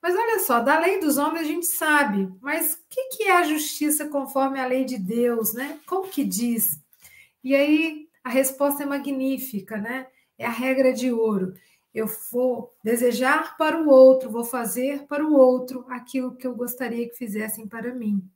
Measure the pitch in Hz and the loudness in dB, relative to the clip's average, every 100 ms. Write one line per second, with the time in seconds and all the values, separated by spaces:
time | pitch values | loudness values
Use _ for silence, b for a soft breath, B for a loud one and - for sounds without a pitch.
0 | 339 359 466 427 - 233 233 311 339 392 | 0 0 0 0 2 2 4 2 2 0
1 | 311 262 294 330 302 320 339 - 311 294 | 0 0 0 -2 -4 -4 -4 -4 2 2
2 | 262 196 190 - 262 311 320 - _ - | 2 0 -4 -6 -6 -4 -4 -6 _ -10
3 | 523 - 403 370 320 302 302 - 302 302 | -8 -6 2 2 2 -2 -4 -4 -2 -2
4 | 302 277 262 269 269 269 254 254 254 254 | -2 -6 -4 -2 -2 -2 -2 -2 -2 -4
5 | 185 233 240 233 214 220 277 294 - 370 | -4 0 0 0 -4 -4 -10 -12 -6 -6
6 | 381 - 208 185 240 233 - - _ b | -4 -4 -4 -2 -2 -2 -2 -6 _ b
7 | b b b b 254 277 285 302 320 311 | b b b b -2 2 4 2 2 -6
8 | - _ 254 247 269 - 285 285 285 277 | -18 _ -2 0 0 0 -2 -2 -4 -6
9 | 277 269 262 269 - 208 185 214 214 262 | -4 -4 -2 -4 -6 -10 -8 -8 -6 -8
10 | 262 b b _ 226 233 262 262 254 226 | -10 b b _ -8 -4 -2 2 2 2
11 | 254 233 220 202 185 B B B _ 220 | -2 0 0 0 -2 B B B _ -6
12 | 214 - - 240 254 233 - _ 214 233 | -6 -6 -6 -2 0 -2 -8 _ -2 2
13 | 247 220 254 302 302 - 311 320 311 262 | 2 2 2 2 0 -2 0 2 8 10
14 | 262 262 254 226 233 247 226 226 262 285 | 12 10 2 -6 -6 -4 -4 -2 -2 -4
15 | - 294 311 285 254 254 254 262 247 247 | -6 -4 2 6 8 6 -4 -12 -12 -14
16 | - 269 254 - 254 226 240 - 240 233 | -8 -6 -6 -8 -10 -8 -8 -8 -6 -6
17 | 233 - 240 208 214 214 220 226 233 254 | -6 -8 -8 -8 -8 -10 -12 -10 -10 -6
18 | 220 202 185 | -2 -4 -4